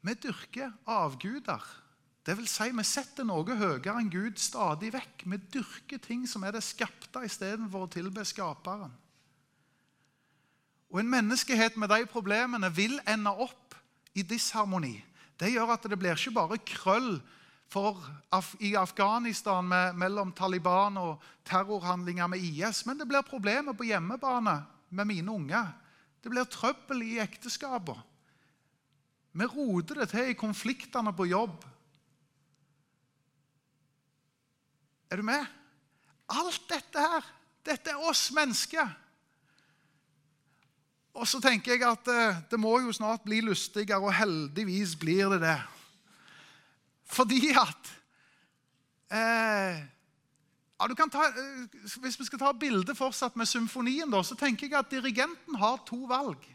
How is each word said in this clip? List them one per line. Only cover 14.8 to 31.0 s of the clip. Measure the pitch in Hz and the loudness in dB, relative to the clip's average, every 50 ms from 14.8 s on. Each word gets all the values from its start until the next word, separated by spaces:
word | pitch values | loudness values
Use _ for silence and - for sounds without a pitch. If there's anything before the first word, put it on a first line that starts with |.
| 156 131 113 101 - - _ - - - _ _ | -2 -2 -6 -10 -14 -20 _ -20 -20 -20 _ _
Det | 165 196 | -2 0
gjør | 247 240 226 233 233 | 2 2 2 2 0
at | 226 - 220 | 0 0 -4
det | 208 196 | -4 0
blir | 185 180 165 156 | 0 0 0 0
ikke | - 269 226 | 0 -2 0
bare | 233 165 160 208 233 | 0 0 0 0 -4
krøll | - - - - - 190 190 226 254 254 196 143 123 - - - - - - _ _ _ | -6 -8 -10 -4 2 4 4 4 4 0 -2 -4 -6 -10 -20 -20 -20 -20 -20 _ _ _
for | - 196 196 214 208 185 165 143 147 143 - _ | -4 0 0 0 0 -2 -10 -14 -16 -18 -6 _
Af-, | - 185 180 - - - | 0 0 0 -2 -8 -4
i | 214 202 202 | -2 2 4
Afghanistan | 208 185 175 - - 202 196 214 233 240 233 214 - - 214 196 185 180 180 | 4 2 2 2 2 4 4 4 2 0 -2 -4 -2 0 0 2 2 2 4
med, | 180 180 180 185 175 | 4 4 4 2 0
mellom | 175 180 185 196 208 202 185 | 0 0 0 0 0 -2 -4
Taliban | 175 - 185 196 185 180 156 185 180 185 196 208 202 196 | -2 -2 0 0 0 2 2 4 6 6 4 4 2 -2
og | 180 170 156 147 - - - _ _ - | -4 -4 -6 -6 -10 -20 -20 _ _ 0
terrorhandlinger | 180 185 196 196 208 202 175 175 180 180 180 175 175 180 175 175 | 0 0 2 2 -2 -4 0 -2 -2 -2 -2 -4 -2 -2 -2 -2
med | 185 185 185 | -2 -2 -4
I | 170 156 147 175 220 | -4 -4 -2 -2 -2
S, | 214 - - | -2 -2 -4
men | 233 262 294 | -4 -6 -6
det | 311 240 | -4 0
blir | 277 277 269 | 2 0 0
problemer | - - 262 196 202 214 262 294 294 254 | 0 -6 -2 0 2 2 2 0 -2 -6
på | 202 247 226 | -4 -2 0
hjemmebane | 214 190 165 175 226 269 285 269 254 247 226 220 165 147 147 - - _ _ _ | 0 0 0 -2 -4 -2 0 0 0 2 2 2 2 0 -2 -10 -18 _ _ _
med | - 190 202 208 | -4 -2 -2 0
mine | 208 180 165 196 | 0 -2 -2 -2
unger. | 220 208 151 135 165 220 233 175 151 - - - _ _ _ _ _ _ _ | -4 -4 -4 0 0 0 0 -2 -6 -12 -20 -20 _ _ _ _ _ _ _
Det | 240 | -4
blir | 233 247 254 247 | -2 -2 -2 -2
trøbbel | - - - 233 294 - - - 277 254 233 226 | -4 -2 -2 -2 -2 -2 -6 -6 -4 -4 -4 -4
i | 226 233 220 | -2 -4 -4
ekteskapet. | - - - - 247 - - - 277 262 240 185 160 123 - 113 _ _ _ _ _ _ _ _ _ _ _ _ _ _ _ _ _ _ _ _ _ _ _ _ _ | -4 -6 -12 -10 -10 -8 -8 -6 -4 -4 -4 -4 -6 -8 -10 -12 _ _ _ _ _ _ _ _ _ _ _ _ _ _ _ _ _ _ _ _ _ _ _ _ _
Vi | _ 160 208 247 | _ -2 -2 -2
roter | 240 277 294 247 196 175 175 165 294 302 | 0 -2 -2 0 2 0 0 -2 -2 -4
det | 254 196 | -4 -2
til | - 214 247 262 240 | 0 0 0 0 0
i | |
konfliktene | - - 214 208 - - 226 262 - - - - 254 | -2 -2 -4 -4 -2 -2 -4 -4 -4 -6 -6 -4 -2